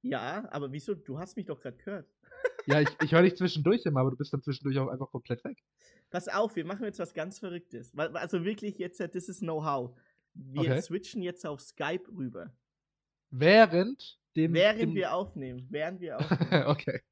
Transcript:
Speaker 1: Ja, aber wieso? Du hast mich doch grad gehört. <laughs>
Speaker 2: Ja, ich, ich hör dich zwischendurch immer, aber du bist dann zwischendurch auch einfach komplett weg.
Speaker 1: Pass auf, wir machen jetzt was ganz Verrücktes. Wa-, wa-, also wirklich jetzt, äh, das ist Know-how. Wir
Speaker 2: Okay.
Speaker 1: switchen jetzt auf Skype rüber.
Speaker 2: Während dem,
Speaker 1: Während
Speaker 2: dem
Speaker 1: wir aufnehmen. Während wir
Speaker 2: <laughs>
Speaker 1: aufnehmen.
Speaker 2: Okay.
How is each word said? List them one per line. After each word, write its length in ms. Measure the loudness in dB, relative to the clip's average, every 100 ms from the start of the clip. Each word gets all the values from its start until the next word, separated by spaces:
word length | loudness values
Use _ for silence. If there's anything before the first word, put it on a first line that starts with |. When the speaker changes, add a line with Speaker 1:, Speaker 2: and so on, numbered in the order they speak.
Speaker 1:
Ja, 440 | -4 -4 -4 -8 -8
aber 220 | -8 -6
wieso? 200 | -8 -6
Du 260 | -8 -6 -10
hast 180 | -10 -10
mich 80 | -8
doch 160 | -8
grad 160 | -10 -12
gehört. 280 | -12 -12 -12 _
<laughs> 440 | _ -4 -4 -4 2
Speaker 2:
Ja, 160 | 4
ich, 80 | 4 2
ich 120 | 4
hör 80 | 8
dich 160 | 8 6
zwischendurch 480 | 0 2 4 4 2
immer, 160 | 2
aber 100 | 2
du 60 | 0
bist 160 | -4
dann 80 | -4
zwischendurch 360 | -4 -4 -2 0
auch 120 | 0
einfach 200 | -4 -6
komplett 320 | -8 -6 -6 -6
weg. 120 | -14 _ _ _ _ _
Speaker 1:
Pass 180 | -8 -4
auf, 300 | 0 0 -2
wir 80 | -6
machen 180 | -6
jetzt 160 | -8 -6
was 140 | -8
ganz 260 | -6 -8 -8
Verrücktes. 560 | -10 -10 _ -16 -12 -6
Wa-, 160 | -4
wa-, 60 | -4
also 240 | -4 -2
wirklich 340 | -2 -4 -6 -6
jetzt, 220 | -8 -6
äh, 80 | -6
das 220 | -6 -8
ist 100 | -8
Know-how. 580 | -4 -2 -2 -2 -4 -12 _ _ _
Wir 280 | -18 -10 -2
Speaker 2:
Okay. 180 | 2 0
Speaker 1:
switchen 400 | 0 -6 -6 -6
jetzt 220 | -6 -6 -10
auf 140 | -10
Skype 420 | -14 -6 -4 -4 -6
rüber. 400 | -8 -8 -8 -14 -16 _ _ _ _ _ _ _
Speaker 2:
Während 920 | 2 8 10 8 6 0 -4 -14 -20 _ 0
dem, 180 | 2
Speaker 1:
Während 280 | 6 4 4
Speaker 2:
dem 140 | 0 0
Speaker 1:
wir 180 | 0
aufnehmen. 520 | -2 -4 -8 -10 -10 -10
Während 320 | -6 -6 -6
wir 160 | -8 -6
Speaker 2:
<laughs> 20 |
Speaker 1:
aufnehmen. 440 | -2 0 2 2 2
Speaker 2:
Okay. 340 | 0 0 -6 _